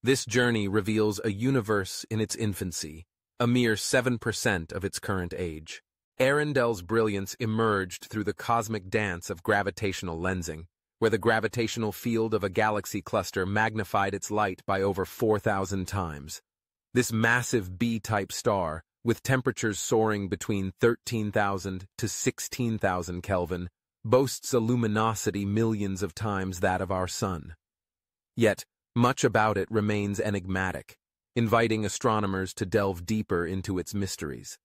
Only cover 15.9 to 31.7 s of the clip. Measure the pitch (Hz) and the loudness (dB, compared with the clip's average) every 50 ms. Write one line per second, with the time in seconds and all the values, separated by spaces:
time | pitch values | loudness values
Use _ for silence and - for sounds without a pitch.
15.9 | - 104 90 82 76 71 69 78 - - _ _ _ _ _ _ _ _ _ _ | -2 -4 -4 -4 -6 -10 -12 -14 -14 -16 _ _ _ _ _ _ _ _ _ _
16.9 | - 123 123 - 117 110 113 113 120 123 123 - - 117 95 90 92 87 120 117 | 0 2 2 2 2 2 4 4 4 2 2 0 0 0 0 -2 -4 -2 -2 0
17.9 | 113 107 - - 107 101 98 - - - - 113 104 98 90 78 78 82 _ _ | 0 -2 -2 -2 -2 -2 -2 -4 -8 -2 0 0 2 2 0 -2 -4 -8 _ _
18.9 | _ _ _ 117 113 - _ - 135 131 127 139 117 - - 110 101 - - - | _ _ _ 0 0 0 _ 2 2 2 2 0 -2 0 -2 -2 -2 -2 -2 2
19.9 | 127 110 110 110 107 101 98 90 98 90 - - 107 98 95 95 - _ - 117 | 2 4 4 2 0 -2 -2 -4 -4 -6 -2 -2 -2 0 -2 -4 -2 _ 2 2
20.9 | 117 _ _ - 120 113 107 104 98 110 101 98 98 95 85 98 95 90 95 - | 2 _ _ -4 -4 -2 -2 0 0 0 0 0 -2 -4 -6 -8 -8 -8 -12 -14
21.9 | _ - - 104 - - - 135 - - - - - - 123 117 113 104 - 95 | _ -6 -6 -4 -4 -2 -2 -4 -4 -4 -10 -10 -4 -2 -2 -2 0 0 0 0
22.9 | 92 90 85 87 87 90 - - 98 90 87 80 92 90 87 87 _ _ _ _ | 0 0 -4 -6 -8 -8 -2 -2 0 0 0 -2 -4 -6 -6 -10 _ _ _ _
23.9 | _ _ - 113 120 127 139 127 - - - - - 120 110 113 123 123 117 107 | _ _ 0 4 4 4 4 2 -2 -8 -4 0 0 2 2 2 2 2 2 2
24.9 | 104 110 110 113 110 - - 107 87 104 101 98 101 110 113 113 110 101 101 98 | 2 2 2 2 0 0 -2 -2 -2 0 -2 0 2 2 2 2 2 0 -2 -4
25.9 | 95 92 101 87 - - 110 107 101 95 95 95 92 87 101 95 92 92 95 87 | -2 -4 -6 -6 -6 -6 -4 -2 -2 -2 -2 -4 -2 0 0 2 2 0 0 -2
26.9 | 95 92 92 87 - - 117 98 90 80 71 - 80 _ _ _ _ _ _ _ | -2 -2 -2 -4 -2 -4 -2 -2 -2 -6 -8 -12 -20 _ _ _ _ _ _ _
27.9 | _ _ _ _ _ _ _ _ _ - 113 107 95 - - _ _ _ _ _ | _ _ _ _ _ _ _ _ _ 4 4 4 4 2 -6 _ _ _ _ _
28.9 | _ 120 120 123 135 - - 123 101 113 107 110 104 98 90 - 110 107 104 104 | _ 2 4 4 4 4 2 4 4 4 4 4 2 0 -2 0 0 0 2 2
29.9 | 104 104 101 101 101 98 - 107 101 98 90 95 95 92 95 92 - 69 - - | 0 0 0 -2 -2 -2 -2 -2 -2 -2 -2 -2 -2 -2 -2 -2 -4 -6 -10 -16
30.9 | - _ _ _ _ _ _ _ _ 120 117 107 113 113 117 110 | -20 _ _ _ _ _ _ _ _ 0 2 4 4 4 4 4